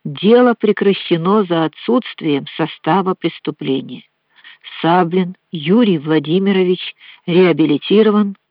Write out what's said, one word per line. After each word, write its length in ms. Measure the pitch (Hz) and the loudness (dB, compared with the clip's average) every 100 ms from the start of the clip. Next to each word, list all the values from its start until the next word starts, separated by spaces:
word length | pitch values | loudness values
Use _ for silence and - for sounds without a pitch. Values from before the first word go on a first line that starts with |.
Дело 520 | 156 139 196 240 247 226 | -12 -2 4 4 4 2
прекращено 840 | 208 196 196 185 - 170 175 214 | 0 0 0 0 -2 -2 0 0
за 220 | 180 165 156 | 0 -2 -2
отсутствием 800 | - - 247 - - 156 139 147 - | -4 -2 -2 -4 -6 -4 -4 -4 -8
состава 580 | 151 - 160 190 185 | -8 -6 -2 0 -2
преступления. 920 | 180 170 - 151 - 143 135 - 170 - _ _ _ - - - - | -4 -6 -8 -10 -8 -4 -6 -6 -16 -20 _ _ _ -20 -20 -20 -4
Саблин 540 | 160 180 170 185 180 - _ | 0 2 2 -2 -2 -8 _
Юрий 440 | 165 147 226 208 160 | -6 0 2 2 0
Владимирович 1000 | 151 156 147 185 196 190 180 180 - - - - | 0 -2 0 0 0 0 0 -2 -6 -18 -20 -14
реабилитирован 1080 | - 170 180 151 151 143 - 208 214 208 202 190 _ | -2 2 4 2 0 0 2 2 4 2 0 -6 _